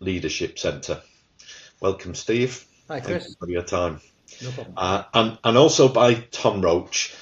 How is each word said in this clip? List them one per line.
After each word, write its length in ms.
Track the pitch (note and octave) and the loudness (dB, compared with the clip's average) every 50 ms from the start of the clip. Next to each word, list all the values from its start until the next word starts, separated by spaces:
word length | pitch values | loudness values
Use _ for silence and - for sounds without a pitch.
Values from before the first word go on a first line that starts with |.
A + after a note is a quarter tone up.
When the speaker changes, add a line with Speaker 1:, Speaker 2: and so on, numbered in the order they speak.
Speaker 1:
Leadership 580 | F#2 F#2+ F#2 F2 D#2 D#2 - - F2+ - - - | -6 -6 -4 -4 -4 -6 -6 -6 -6 -8 -6 -6
Centre. 420 | - E2 D2 C2+ - - D2+ - - _ _ _ _ _ _ _ - - - - - - _ - | -6 -6 -6 -6 -8 -8 -10 -10 -12 _ _ _ _ _ _ _ -20 -20 -20 -20 -20 -20 _ -6
Welcome, 360 | F2 G2 F#2+ - - F2+ F2 | -4 -4 -4 -4 -6 -14 -12
Steve. 500 | - - - A2+ A#2+ B2+ C3 - - - _ _ _ _ - | -8 -4 -2 -2 0 0 -2 -4 -8 -18 _ _ _ _ -14
Speaker 2:
Hi, 100 | D#3 C3+ | -12 -10
Speaker 1:
Thank 60 | - | -8
Speaker 2:
Chris. 240 | - F3+ E3 - - | -6 -6 -6 -8 -10
Speaker 1:
you 60 | - - | -16 -14
for 100 | - F2 | -10 -6
your 140 | F2 F2 F2 | -6 -6 -4
time. 380 | - G2 F2 F2 E2+ D2+ D2 - _ _ _ _ - - - B2 | -4 -2 -2 -2 -2 -4 -8 -14 _ _ _ _ -20 -20 -16 -14
Speaker 2:
No 80 | B2+ | -12
problem. 220 | B2+ C3 - - F2+ | -12 -12 -14 -12 -8
Speaker 1:
Uh, 280 | F#2 F#2 F#2 G2 G2 - - - | -4 -2 -2 -2 -2 -2 -2 0
and, 240 | A#2 A2 A2 - - - | 0 0 0 -2 -2 0
and 120 | A#2 A2+ | 4 6
also 300 | B2+ D#3 D3+ - - C#3 | 6 6 6 6 6 4
by 280 | C3 - A2+ B2 A#2+ A#2 | 4 6 6 6 4 4
Tom 460 | A2+ - - - - - A2+ G2+ G2 | 2 -2 -10 -6 -2 0 0 0 2
Roach. 540 | F#2 E2 E2+ F2+ - - - - - - - - | 2 2 2 2 0 -2 -6 -6 -6 -6 -10 -16